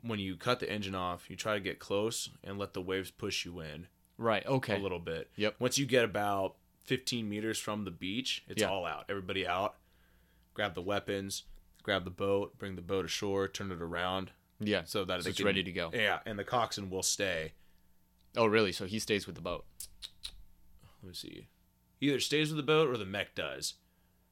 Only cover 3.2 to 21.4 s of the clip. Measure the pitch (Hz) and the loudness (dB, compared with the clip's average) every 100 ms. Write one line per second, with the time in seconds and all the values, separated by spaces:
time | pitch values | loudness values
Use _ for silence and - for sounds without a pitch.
3.2 | 104 - 90 87 78 76 87 _ _ - | -4 -4 -4 -8 -10 -10 -14 _ _ -2
4.2 | 113 104 - 135 117 98 98 87 82 80 | 2 2 4 0 2 0 0 -2 -4 -6
5.2 | - - 104 - 123 131 135 123 113 104 | -6 0 0 2 0 2 4 6 6 2
6.2 | 104 98 95 - _ _ - 127 - 120 | 2 2 0 -4 _ _ -2 -2 0 -2
7.2 | 107 104 110 107 - 107 95 82 90 113 | -2 -2 -2 -2 -2 -4 -4 -4 -4 -2
8.2 | 127 - - 104 98 95 82 76 - 101 | -2 -4 -4 2 2 2 0 -4 -4 -4
9.2 | 92 95 87 90 104 - _ _ _ - | -2 0 2 2 2 -2 _ _ _ -20
10.2 | _ _ _ - 104 87 90 101 - 98 | _ _ _ -2 -2 -2 0 0 0 -2
11.2 | 98 - - - - - - 95 90 90 | -2 -8 -10 -20 -20 -12 0 0 0 0
12.2 | 98 101 101 - 101 90 87 95 82 - | 4 4 2 -6 -8 -8 -2 0 0 -2
13.2 | 101 98 98 - 98 85 85 85 90 95 | 0 0 0 -2 -6 -4 -4 -2 0 -2
14.2 | 92 - _ - 104 95 82 107 92 90 | -4 -14 _ -6 0 2 2 -2 0 0
15.2 | 87 98 101 95 90 90 85 117 104 82 | 0 2 4 4 0 -2 -2 2 2 2
16.2 | 113 101 101 123 110 - 95 92 - - | -2 -6 0 0 0 -2 -4 0 0 2
17.2 | 98 82 78 - - - _ - _ _ | 0 0 -4 -10 -20 -20 _ -20 _ _
18.2 | - - 113 110 101 - 95 107 - 101 | -8 4 6 6 4 2 -4 -4 2 0
19.2 | 95 82 87 82 - - - - - - | 0 -8 -6 -6 -8 -16 -16 -14 -18 -14
20.2 | - - - - - - - - 92 85 | -14 -14 -20 -20 -20 -20 -20 -18 -14 -12
21.2 | - - | -12 -14